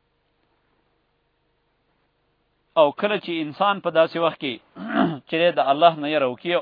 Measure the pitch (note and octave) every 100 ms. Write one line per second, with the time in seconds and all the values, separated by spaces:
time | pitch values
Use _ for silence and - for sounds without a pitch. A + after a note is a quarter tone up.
0 | _ _ _ _ _ _ _ _ _ _
1 | _ _ _ _ _ _ _ _ _ _
2 | _ _ _ _ _ _ _ - D3 -
3 | G#3 G#3 - E3+ D3+ C#3+ G3+ G3 F3 E3
4 | E3 E3 E3 - C#3+ A2+ - - G#3+ -
5 | E3+ C#3+ - E3 F3 D3 C3+ C#3+ E3+ D#3
6 | D3 D3+ C3 B2 E3+ F3